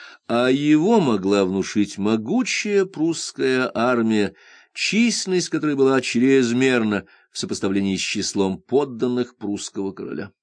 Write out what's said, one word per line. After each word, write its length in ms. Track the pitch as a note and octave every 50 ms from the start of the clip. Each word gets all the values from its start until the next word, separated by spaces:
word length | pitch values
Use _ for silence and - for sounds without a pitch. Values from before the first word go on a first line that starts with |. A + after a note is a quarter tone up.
| - - - - _ -
а 220 | A#2 A#2+ B2 B2+
его 500 | C3 C#3+ D3 D3+ D3+ D3+ E3 G#3+ A#3+ G#3+
могла 440 | E3 B2+ A2 F#2+ F#2 G2 G2+ G2+ G2
внушить 540 | F2+ F#2+ G2 F2+ - - G#2+ G2+ G2 - F#2+
могучая 840 | G2 G#2+ A2+ A2 G#2+ B2 G3 B3+ A#3 - - - - G#3+ G3+ G3 F#3+
прусская 880 | - - D3+ D#3 E3+ D#3+ - - - - - C3+ C3 C3 B2+ B2+ -
армия, 600 | - - A#2 B2+ B2 A#2 A2+ A2 A2 G#2+ G2+ F#2+ - _ - - - - _ _ -
численность 760 | - - - F#3 G#3+ A#3+ A#3 - - - F#3+ F#3 F3+ E3 -
которой 280 | E3 D#3 D3+ D3+ C#3+
была 240 | C3+ C3+ C3+ C3+ C3
чрезмерна 1040 | B2+ - - A#2 B2+ C3+ C3+ C3+ B2 A#2 A#2+ B2+ C3 C3 B2+ A#2+ A2 G#2+ G#2 F#2+ - _ _ _ _ _
в 80 | - -
сопоставлении 580 | - - G#2 - - G2 G2 G2 G2 G2 F#2+
с 40 | -
числом 600 | - - - G#2 F#2 - - G2+ G2 F#2+ F#2+ F2+
подданных 760 | _ - B2 C#3+ C#3+ C3 A#2+ A2 B2+ B2 B2 B2 A#2+ - -
прусского 560 | - G#2+ G2+ G2+ F#2+ - - - G#2 G2 G2
короля. 400 | F2+ - G2+ - - D#2 F#2+ G2 _ _